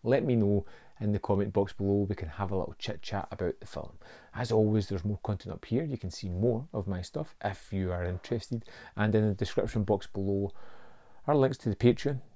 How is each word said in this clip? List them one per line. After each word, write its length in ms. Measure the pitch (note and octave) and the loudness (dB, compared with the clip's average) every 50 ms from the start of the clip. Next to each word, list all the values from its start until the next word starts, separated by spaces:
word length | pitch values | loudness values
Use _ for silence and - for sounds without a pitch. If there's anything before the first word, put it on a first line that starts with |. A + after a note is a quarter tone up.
| - | 4
Let 200 | A#2 B2+ C3+ - | 4 2 4 4
me 120 | D3 B2 | 2 4
know 300 | A#2 G#2 G2+ G#2 G2+ G2+ - - - - - - - | 4 4 4 4 2 2 -2 -14 -18 -20 -20 -10 -4
in 120 | A2 G#2 | 0 0
the 60 | G#2 G2 | 0 0
comment 360 | - - G2+ G2 G2+ G2 G2 | 2 2 2 2 2 2 2
box 180 | G#2 G2 G2+ | 2 2 2
below. 340 | - - G2+ G2 G2+ G2+ G2+ F#2+ | 0 -2 2 2 4 4 2 0
We 60 | G2+ | -2
can 140 | - F#2 D#2+ | -4 -4 -8
have 220 | - - G2+ F2+ | -4 -4 -4 -2
a 60 | G2 | 0
little 180 | F#2+ - - - - | -2 -2 -4 -8 -8
chit 220 | - - G#2 - | -8 -6 -6 -6
chat 280 | - - G#2+ G2 - - | -6 -4 -4 -4 -4 -6
about 280 | - - F#2+ E2+ - - | -6 -2 -2 -2 -2 -4
the 60 | - | -10
film. 280 | - - D2 - - - - - - - - - - - | -10 -10 -8 -8 -10 -12 -16 -18 -20 -20 -20 -20 -12 -6
As 180 | A2+ A#2+ A#2 | -6 -2 2
always, 360 | A2+ A2 A2 G#2+ G#2+ G#2+ F#2+ - | 4 4 6 6 4 2 2 0
there's 180 | G2 F#2 E2+ | -2 -2 -2
more 140 | G#2 G#2 - - | -2 -4 -2 -2
content 300 | - G#2 F#2+ - - - | -4 -4 -4 -4 -10 -10
up 100 | - - | -10 -4
here. 180 | - A2 B2+ | -2 -2 0
You 140 | E3 D3+ C3+ | 0 -2 -4
can 140 | A2+ - F#2 | -4 -6 -8
see 180 | - - - F#2 | -8 -6 -6 -4
more 400 | F2 F2+ G#2 B2 A2+ A2+ C#3+ - - | -2 2 2 2 2 0 -4 -4 -6
of 120 | A2 G2 | -4 -4
my 140 | G2+ G2 F2+ | -2 -4 -4
stuff 340 | F2+ - - D3 D3+ - - - | -6 -6 -6 -6 -6 -6 -10 -6
if 300 | - G#2 F#2+ - - - | -6 -6 -6 -6 -10 -6
you 180 | G#2+ F#2+ F#2 F2+ | -2 -2 0 0
are 120 | F2+ F2 F2+ | -2 -2 -2
interested. 600 | F2 F#2 F2+ - - A#2+ A2+ - - A#2+ A#2 - - - - - - - | -4 -4 -6 -4 -4 -4 -4 -4 -4 -6 -6 -6 -10 -18 -18 -20 -12 -2
And 200 | - G#2+ G#2+ G#2 | 0 2 4 4
in 120 | A2 G#2+ | 4 4
the 80 | G#2+ G2 | 4 2
description 500 | - G#2 - - - - - - A2 G#2 | 0 -2 0 0 0 0 2 0 0 2
box 220 | G2+ G#2+ G2+ - | 4 2 2 2
below 460 | - - G2 G2 G2 G2 G2 G2 F#2+ - - - - - - - - - - - - - - - | -4 -4 -2 0 0 2 2 0 -2 -4 -6 -8 -8 -10 -12 -12 -14 -16 -18 -20 -20 -18 -6 0
are 80 | - D3+ | 2 4
links 220 | C#3+ C3+ C3+ C3+ - | 6 6 4 2 0
to 120 | - A#2 | -2 -2
the 60 | G2+ | 0
Patreon 440 | - - A#2+ A#2+ - - C3+ C#3+ B2+ - - - | 6 6 6 6 6 0 -2 -2 -2 -6 -12 -18